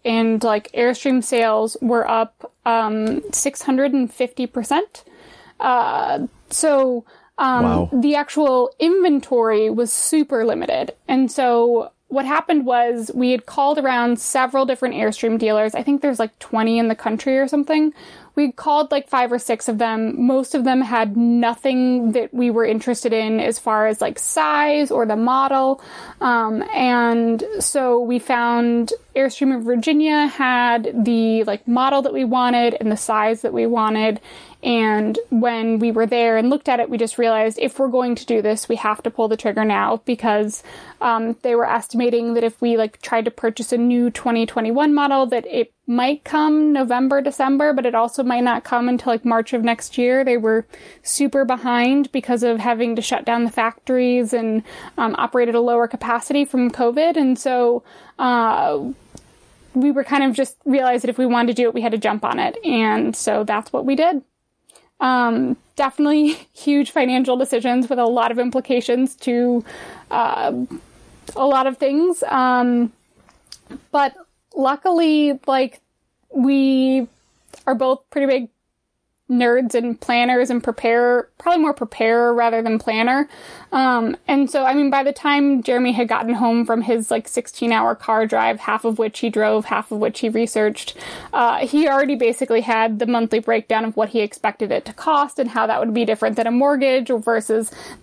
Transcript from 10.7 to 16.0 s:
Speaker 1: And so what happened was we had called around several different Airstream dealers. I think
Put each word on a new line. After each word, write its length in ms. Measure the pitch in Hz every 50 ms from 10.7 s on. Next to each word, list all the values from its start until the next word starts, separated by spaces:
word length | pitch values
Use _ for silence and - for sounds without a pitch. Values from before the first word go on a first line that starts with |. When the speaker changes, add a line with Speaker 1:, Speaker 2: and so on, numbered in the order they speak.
| - 127 - - - _ _ -
Speaker 1:
And 240 | 262 262 262 233
so 600 | - - 254 247 240 233 233 240 240 226 - - - _ _ -
what 180 | 262 269 269
happened 400 | 262 294 311 330 - 339 302 262
was 460 | 247 247 240 240 240 240 233 226 - -
we 180 | 247 254 247
had 140 | 254 240 -
called 320 | - - - 277 277 302 294
around 420 | 269 269 254 240 240 240 240 233
several 460 | - - - 269 254 254 254 269 269
different 300 | 254 254 247 - 247 -
Airstream 420 | - 220 214 214 - - 226 220 226
dealers. 380 | 220 214 214 214 214 220 214
I 80 | 233 240
think 180 | - 285 269